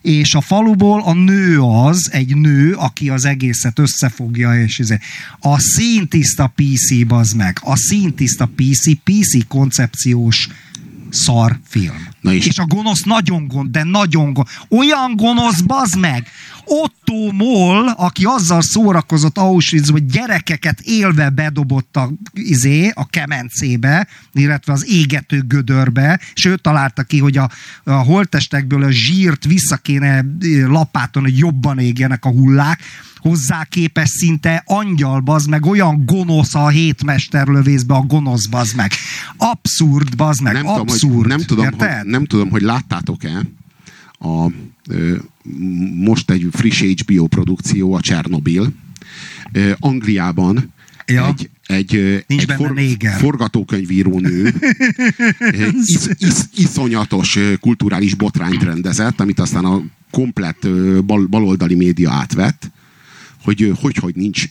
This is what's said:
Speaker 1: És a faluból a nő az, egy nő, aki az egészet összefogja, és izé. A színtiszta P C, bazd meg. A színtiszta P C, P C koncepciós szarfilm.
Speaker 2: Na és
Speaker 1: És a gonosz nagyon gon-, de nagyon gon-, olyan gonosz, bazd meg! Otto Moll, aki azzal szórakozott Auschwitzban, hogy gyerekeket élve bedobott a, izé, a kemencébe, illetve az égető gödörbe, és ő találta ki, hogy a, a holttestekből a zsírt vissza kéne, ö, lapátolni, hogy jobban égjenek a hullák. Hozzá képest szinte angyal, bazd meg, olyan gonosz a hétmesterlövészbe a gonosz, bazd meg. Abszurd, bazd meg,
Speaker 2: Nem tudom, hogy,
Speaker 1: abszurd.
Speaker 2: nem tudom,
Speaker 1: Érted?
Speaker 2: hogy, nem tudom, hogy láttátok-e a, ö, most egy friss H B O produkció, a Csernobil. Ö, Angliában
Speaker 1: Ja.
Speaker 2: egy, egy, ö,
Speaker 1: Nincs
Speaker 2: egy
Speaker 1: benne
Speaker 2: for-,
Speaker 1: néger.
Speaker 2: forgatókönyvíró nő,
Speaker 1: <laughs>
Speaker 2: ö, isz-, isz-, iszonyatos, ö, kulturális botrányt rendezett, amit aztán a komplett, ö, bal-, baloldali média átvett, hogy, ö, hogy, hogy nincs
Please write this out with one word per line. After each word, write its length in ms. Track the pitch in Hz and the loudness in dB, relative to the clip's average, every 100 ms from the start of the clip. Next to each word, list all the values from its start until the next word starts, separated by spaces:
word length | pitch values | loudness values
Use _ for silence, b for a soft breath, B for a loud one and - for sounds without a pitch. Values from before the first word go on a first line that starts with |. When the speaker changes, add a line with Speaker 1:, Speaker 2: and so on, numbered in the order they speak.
Speaker 1:
És 340 | 170 151 147 156 | 2 2 2 0
a 60 | |
faluból 600 | - 196 220 202 202 214 | 2 2 4 4 4 2
a 120 | 202 | 2
nő 460 | 170 185 196 185 156 | 4 4 4 4 4
az, 480 | 127 113 135 175 - | 4 4 4 2 -2
egy 240 | - 127 143 | -2 0 2
nő, 380 | 151 139 151 | 4 6 4
aki 360 | 196 156 - 143 | 2 -4 -4 -4
az 160 | 131 139 | -2 -2
egészet 540 | 139 127 117 123 113 | 0 -2 -2 -2 0
összefogja, 840 | 147 - 131 - 120 120 120 120 | 0 0 -4 -4 -6 -2 2 2
és 160 | 110 - | 0 -2
izé. 180 | 113 107 B B B B | -2 -2 B B B B
A 200 | 143 143 | 0 2
színtiszta 960 | - - 233 226 165 160 135 - 135 - | 2 2 2 2 2 0 0 0 0 2
P 60 | 143 131 - | 0 0 2
C, 180 | 123 117 | 2 2
bazd 280 | 120 113 110 | 2 2 0
meg. 220 | 95 92 | -2 -2
A 140 | - 135 | -2 -2
színtiszta 720 | - 208 185 - 147 - 120 - | 0 0 -2 0 -2 0 -4 0
P 60 | 131 | 0
C, 200 | 135 160 151 | 2 2 2
P 80 | - 202 | 2 2
C 240 | 180 123 113 | 2 0 0
koncepciós 1000 | 135 135 - 120 - 127 120 117 - - B B B - - - | 0 0 2 -2 -2 0 2 2 0 -2 B B B -20 -20 -10
szarfilm. 960 | - - 117 113 - - 110 87 78 82 - | -4 0 2 2 0 -4 -4 -4 -6 -16 -4
Speaker 2:
Na 120 | 92 | 0
és 120 | 92 - | 2 0
Speaker 1:
És 120 | - | -2
a 80 | 170 | 0
gonosz 360 | 190 220 185 | 0 0 -2
nagyon 460 | 185 226 180 175 143 | 0 0 0 -2 -4
gon-, 240 | 135 135 | -4 -2
de 120 | 127 | -2
nagyon 500 | 160 202 196 156 147 | 0 0 2 2 0
gon-, 120 | 131 135 B B | 0 -2 B B
olyan 460 | 220 285 294 254 220 | 2 2 2 0 0
gonosz, 440 | 226 240 240 170 | 2 2 2 2
bazd 380 | 180 269 240 185 | 0 0 0 0
meg! 280 | 175 123 117 B B B - | 0 -2 -6 B B B -2
Otto 640 | 302 311 _ - 220 214 | -2 -2 _ -6 -4 -4
Moll, 560 | 196 233 220 180 196 247 | 0 0 2 4 2 0
aki 360 | 226 180 - 196 | 0 -2 0 0
azzal 360 | 254 170 170 | 0 0 0
szórakozott 760 | 156 202 214 175 - 156 151 202 | 0 2 2 2 0 0 0 0
Auschwitzban, 540 | 190 180 143 160 147 151 | 2 2 2 0 2 2
hogy 60 | 139 | 2
gyerekeket 760 | 127 240 180 - 156 165 - | 0 0 -2 -4 -4 -4 -4
élve 480 | - 220 196 156 143 | -2 0 2 2 2
bedobott 680 | 135 151 147 139 135 - 143 | 0 -2 -2 -2 -2 -2 -4
a, 140 | 127 156 214 | -4 -6 -12
izé, 580 | 190 226 135 135 147 196 | -10 -2 0 2 2 2
a 140 | - 139 | -2 -6
kemencébe, 1000 | 170 143 139 123 - 139 120 131 160 202 B B | -4 -6 -8 -8 -6 -2 0 2 2 0 B B
illetve 400 | 139 143 143 - | 0 0 0 -2
az 140 | 139 - | -4 0
égető 520 | 185 143 139 - 143 127 | 2 2 -2 -4 -4 0
gödörbe, 720 | 139 120 135 131 120 143 180 B | -2 0 2 2 2 2 0 B
és 120 | - 185 | -2 0
ő 100 | 185 | 0
találta 480 | 165 151 139 - | 0 0 0 -4
ki, 160 | 131 151 | -2 2
hogy 180 | 143 139 | 2 2
a, 120 | 127 B B B | -2 B B B
a 80 | - | -2
holttestekből 920 | 139 127 190 190 147 - 143 131 139 | 0 4 2 2 -2 -2 -4 -2 0
a 80 | 139 | 2
zsírt 520 | 123 117 185 185 151 147 | 2 2 2 2 0 0
vissza 320 | 180 - 139 | 0 0 -4
kéne, 480 | - 139 139 135 135 160 | -2 0 2 2 0 -4
ö, 260 | 175 147 131 | 0 2 2
lapátolni, 640 | 151 156 143 123 143 135 | 2 0 -2 -4 -2 0
hogy 100 | 131 | 2
jobban 400 | 170 135 143 131 | 2 0 -2 0
égjenek 460 | 123 120 131 127 135 | -2 0 -2 -2 0
a 40 | |
hullák. 520 | 123 135 139 143 165 B B B B | 4 4 4 2 -2 B B B B
Hozzá 460 | 160 165 131 165 | -2 -2 -2 -4
képest 480 | 156 180 160 - 151 | -4 -2 -2 0 -2
szinte 500 | - 170 156 165 165 - | 0 0 0 0 -2 -2
angyal, 540 | 196 208 165 139 135 | -4 -2 -2 0 0
bazd 300 | 131 156 147 | 0 0 2
meg, 160 | 151 151 | 0 2
olyan 400 | 202 175 151 127 | 2 2 2 2
gonosz 500 | 190 175 156 143 151 | 0 2 2 2 2
a 120 | 147 | 2
hétmesterlövészbe 1300 | 147 165 143 143 135 - 147 139 139 139 139 120 | 2 2 0 -2 -2 0 0 2 2 4 2 2
a 80 | 135 | 0
gonosz, 440 | 135 151 139 123 104 | 2 0 0 -2 -2
bazd 300 | 123 113 120 | -2 -4 -2
meg. 160 | 98 - B B B - | -2 -4 B B B -2
Abszurd, 800 | 226 233 - - 160 139 143 120 | -2 -2 -6 0 2 2 0 -2
bazd 260 | 156 143 | -2 0
meg, 120 | 131 | -2
Speaker 2:
Nem 80 | 127 | -2
tudom, 160 | 147 - | -2 -2
hogy, 120 | 113 | -2
Speaker 1:
abszurd. 380 | 117 147 120 113 | 0 2 2 2
Speaker 2:
nem 120 | 143 | -2
tudom, 240 | 165 110 131 | -2 0 0
Speaker 1:
Érted? 320 | 107 208 127 | -2 -4 -4
Speaker 2:
hogy, 80 | 98 | -4
nem 140 | 123 147 | -4 0
tudom, 240 | 104 98 | 0 0
hogy 120 | 107 | 0
láttátok-e 840 | 101 123 - 87 - - 78 87 - - - B B B B _ | 0 -2 -4 -6 -6 -8 -8 -6 -8 -10 -20 B B B B _
a, 320 | 82 82 82 82 - _ - | -6 -2 -2 -4 -16 _ -10
ö, 260 | 85 85 87 - _ - 69 92 90 95 85 | -4 -2 -4 -6 _ -16 -8 -6 -4 -4 -2
most 360 | 101 107 85 | 0 0 0
egy 160 | 92 87 | 0 0
friss 300 | - 113 - | -2 0 0
H 220 | 98 95 - | 0 -2 2
B 140 | 95 | 2
O 80 | 82 | 2
produkció, 680 | - 85 90 - 101 92 | 0 0 -2 -2 0 0
a 80 | 92 | -2
Csernobil. 720 | - 85 78 85 73 87 113 - - - B B B B B | -2 -2 -2 -2 0 0 -2 -6 -20 -20 B B B B B
Ö, 200 | 101 101 101 | -2 0 0
Angliában 920 | 143 131 107 98 90 85 92 113 131 _ B B - | -2 -2 0 0 0 0 0 0 -2 _ B B -2
Speaker 1:
Ja. 220 | 123 131 | 0 2
Speaker 2:
egy, 220 | 139 - _ - | -2 -8 _ -4
egy, 300 | 95 95 110 | -4 0 0
ö, 220 | 98 98 - | 0 -2 -2
Speaker 1:
Nincs 140 | 143 | -2
Speaker 2:
egy 60 | 143 | 0
Speaker 1:
benne 120 | 135 | -2
Speaker 2:
for-, 140 | 143 | -2
Speaker 1:
néger. 460 | 135 135 113 107 95 | 0 -2 0 -2 0
Speaker 2:
forgatókönyvíró 1000 | 139 139 110 113 95 101 90 92 95 92 | 0 0 -2 -2 -2 -4 0 0 2 0
nő, 340 | 92 90 110 - 277 - 254 - | 0 0 0 0 -2 0 0 0
Speaker 1:
<laughs> 400 | 247 - 233 - | -2 0 -2 0
Speaker 2:
ö, 280 | 233 104 107 247 220 | -2 0 0 0 0
isz-, 240 | 170 - 190 | 0 0 0
isz-, 320 | 185 80 - - | 0 0 -4 0
iszonyatos, 800 | 156 - 127 113 104 95 95 101 | 0 0 -2 -2 -2 -2 0 0
ö, 180 | 101 95 | 0 0
kulturális 560 | 120 120 101 87 98 | 0 0 -2 0 -2
botrányt 500 | 98 104 - 85 90 | 0 -2 -2 -4 -2
rendezett, 560 | 90 82 90 104 110 - | -2 -2 -4 -2 -2 -2
amit 200 | 101 98 | -2 -2
aztán 260 | 85 90 90 | -2 -2 0
a 160 | 95 80 _ _ | -2 -4 _ _
komplett, 520 | - 127 - 87 82 | -4 -2 -4 -8 -6
ö, 360 | 101 92 92 95 98 | -4 0 2 2 2
bal-, 200 | 107 92 | 0 2
baloldali 480 | 110 101 95 87 90 | 2 2 0 2 2
média 360 | 90 85 85 | 2 2 0
átvett, 600 | 69 65 - 107 - - B B B B B B B | 0 -2 -2 -2 -4 -12 B B B B B B B
hogy, 200 | - 104 | -4 0
ö, 80 | 107 90 | 0 0
hogy, 160 | 143 - | -2 -2
hogy 200 | 90 87 | -6 -4
nincs 300 | 101 92 156 | -4 -4 -8